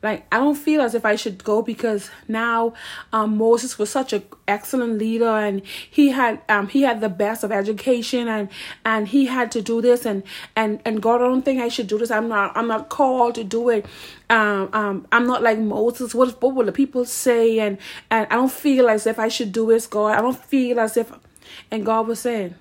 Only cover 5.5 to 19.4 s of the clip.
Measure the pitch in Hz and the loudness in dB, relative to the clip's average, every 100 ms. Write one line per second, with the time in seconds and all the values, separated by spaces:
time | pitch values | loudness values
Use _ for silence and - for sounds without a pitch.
5.5 | 196 196 - - - 285 262 247 214 - | -4 -8 -16 -4 4 4 4 0 0 0
6.5 | 208 202 277 269 226 214 180 202 226 208 | 0 2 2 2 2 -4 -2 -2 -2 -4
7.5 | 214 196 208 - 240 226 247 233 220 202 | -2 -2 -4 0 0 0 -2 -2 -4 -4
8.5 | - - - 226 220 208 262 262 254 240 | -10 -16 -6 -2 0 2 2 2 0 -2
9.5 | 240 202 233 247 240 247 202 196 - - | -2 -2 0 4 4 2 -4 -6 -16 -6
10.5 | - 220 208 226 220 214 240 247 254 262 | -2 -2 -2 -4 0 2 2 4 2 2
11.5 | 254 240 240 202 214 226 220 233 214 196 | 0 -2 -4 -4 -2 0 -2 0 0 0
12.5 | - 233 220 - - 269 254 240 226 208 | -2 -2 -2 -4 0 2 4 0 0 -4
13.5 | 226 240 226 202 - - - _ 226 214 | -2 2 0 -2 -16 -20 -20 _ 2 4
14.5 | 202 190 220 208 196 - 233 240 254 233 | 0 -2 -2 -2 -4 0 2 2 2 2
15.5 | 220 214 208 226 240 247 233 254 233 254 | 2 -2 0 -2 -2 -6 0 0 2 -2
16.5 | 262 214 190 269 254 240 - 254 233 226 | 2 0 0 0 0 -4 -2 2 4 4
17.5 | 220 208 196 - - _ 226 214 233 262 | 2 0 -4 -12 -18 _ -2 0 0 0
18.5 | - 302 262 240 214 220 220 220 - | 0 0 4 4 4 0 -2 -2 -2